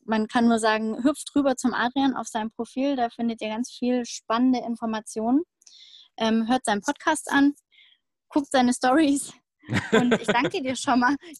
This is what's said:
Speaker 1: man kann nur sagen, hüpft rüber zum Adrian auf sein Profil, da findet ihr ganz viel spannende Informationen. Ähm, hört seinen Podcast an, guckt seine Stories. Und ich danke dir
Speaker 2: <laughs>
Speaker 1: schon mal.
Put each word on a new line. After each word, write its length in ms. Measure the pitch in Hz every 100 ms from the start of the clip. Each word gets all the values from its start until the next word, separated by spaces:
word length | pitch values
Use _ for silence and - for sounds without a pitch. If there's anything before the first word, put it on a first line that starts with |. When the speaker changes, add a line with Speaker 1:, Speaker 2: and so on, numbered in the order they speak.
Speaker 1:
man 240 | - 220 220
kann 180 | 247 233
nur 100 | 233
sagen, 440 | 220 214 220 220
hüpft 320 | 247 294 -
rüber 220 | 285 277 262
zum 180 | 247
Adrian 400 | 202 233 277 269
auf 140 | - 226
sein 220 | 220 214
Profil, 440 | - 226 - 277 269
da 140 | 233
findet 300 | - 233 226
ihr 60 | 214
ganz 220 | 220 254
viel 320 | - 247 247
spannende 560 | 233 - - 226 254 247
Informationen. 840 | - 226 226 220 - 220 220 269 349 _ - - - - _ -
Ähm, 300 | 220 226 220
hört 160 | 254 -
seinen 160 | 208
Podcast 480 | - 285 - 311 -
an, 240 | 277 285 285 _ _ _ _ _ _ _
guckt 220 | - 277
seine 220 | 269 247
Stories. 580 | 247 254 269 294 285 - - _ _ - 113 -
Und 280 | 226 247 226
ich 100 | 233
danke 320 | 233 285 392
dir 140 | 262 254
Speaker 2:
<laughs> 0 |
Speaker 1:
schon 240 | - 247
mal. 160 | 247 285 349